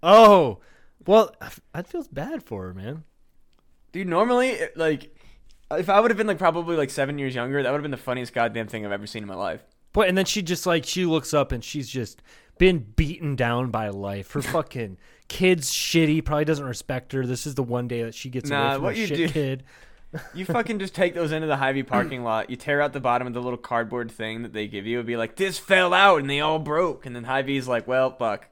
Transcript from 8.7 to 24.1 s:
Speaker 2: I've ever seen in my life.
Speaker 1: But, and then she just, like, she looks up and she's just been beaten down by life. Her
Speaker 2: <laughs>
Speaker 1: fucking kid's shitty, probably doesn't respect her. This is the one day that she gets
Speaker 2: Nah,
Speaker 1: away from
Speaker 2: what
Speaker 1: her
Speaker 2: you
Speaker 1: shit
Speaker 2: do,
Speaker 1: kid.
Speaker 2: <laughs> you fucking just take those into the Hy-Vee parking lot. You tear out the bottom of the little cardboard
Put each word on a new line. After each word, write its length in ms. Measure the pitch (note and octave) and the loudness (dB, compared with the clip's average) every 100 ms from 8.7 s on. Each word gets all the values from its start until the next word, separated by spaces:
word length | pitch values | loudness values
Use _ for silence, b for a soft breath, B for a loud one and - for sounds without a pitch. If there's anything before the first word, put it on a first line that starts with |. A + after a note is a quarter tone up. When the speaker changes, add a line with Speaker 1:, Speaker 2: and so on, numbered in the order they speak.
| A2+ G#2 | -8 -6
Speaker 2:
I've 60 | |
ever 160 | G2+ G#2 | -6 -8
seen 160 | A#2 | -12
in 40 | G#2 | -12
my 80 | F#2 | -6
life. 260 | F#2+ D#2+ _ _ _ | -6 -6 _ _ _
Speaker 1:
But, 140 | - G3 | 2 2
and 100 | F#3 | 2
then 80 | F#3 | 0
she 160 | - | -2
just, 240 | E3+ F3+ - | -4 -4 0
like, 200 | E3+ C3+ | 0 -2
she 200 | F3+ F3+ | -2 0
looks 280 | D#3+ C#3+ | 0 0
up 180 | D3+ C#3 | 0 0
and 120 | B2 | -4
she's 260 | A2+ D3 B2 | -8 -10 -8
just 320 | C3 A#2 - b b b _ | -6 -8 -10 b b b _
been 220 | F#3 F3 G#2 - | 4 4 -2 -2
beaten 400 | D3 F3 D#3 C3+ | -2 -2 -6 -2
down 360 | A#2+ A#2+ B2+ | 0 0 -2
by 180 | A2+ A2 | -2 -4
life. 420 | G2 G2 G2+ F#2+ | -6 -6 -6 -6
Her 100 | D3 | -6
Speaker 2:
<laughs> 20 | |
Speaker 1:
fucking 540 | C3+ E3+ D3+ C3+ A2 F#2+ b b b | -2 -2 -4 -6 -10 -10 b b b
kid's 440 | - F#3 F3+ C#3 | 0 2 2 0
shitty, 520 | - - E3 D#3+ D#3 | -4 0 2 4 2
probably 220 | D#3 D3 D#3 | 0 0 0
doesn't 200 | D#3 C#3 | 0 -2
respect 460 | A#2+ - B2+ - | -10 -6 -8 -6
her. 120 | C3+ B2+ | -6 -4
This 220 | B2 D#3 | -4 -6
is 80 | C3+ | -6
the 80 | |
one 240 | B2 A#2+ B2 | -4 -4 -4
day 160 | A#2+ | -6
that 100 | A2+ A2 | -6 -8
she 140 | C3+ | -10
gets 200 | B2+ C#3+ | -8 -4
Speaker 2:
Nah, 180 | C#3+ C#3 | -2 0
Speaker 1:
away 80 | C#3 | 0
from 80 | |
Speaker 2:
what 100 | E3 G#3+ | -2 -2
Speaker 1:
her 40 | |
Speaker 2:
you 60 | G#3+ | -4
Speaker 1:
shit 100 | D3+ | -2
Speaker 2:
do, 120 | D#3+ | -2
Speaker 1:
kid. 340 | D#3 C#3 C3+ C3 b b b | 0 -2 -4 -10 b b b
Speaker 2:
<laughs> 300 | b D#3 - E3 | b -14 -14 -12
you 100 | F#3 | -4
fucking 320 | F3+ A#3 G#3+ | -2 -2 -4
just 140 | F#3+ | -6
take 200 | - F3+ E3+ | -2 -2 0
those 160 | E3 | -2
into 160 | D#3 D#3+ | -2 -2
the 100 | C#3 | 0
Hy-Vee 260 | C3+ C3+ | 0 -2
parking 400 | C3 G#3 F3+ C3 | 0 0 0 -4
lot. 260 | A#2+ A2 - | -2 -2 -2
You 80 | B2+ | -8
tear 220 | - C#3+ | -2 0
out 120 | D3 | 0
the 60 | C#3+ | 0
bottom 280 | B2+ A#2+ B2+ | 0 0 -2
of 60 | |
the 80 | A#2+ | -6
little 160 | B2 B2 | -6 -8
cardboard 540 | - A#2+ A2+ B2 A#2 | -4 -2 -2 -4 -8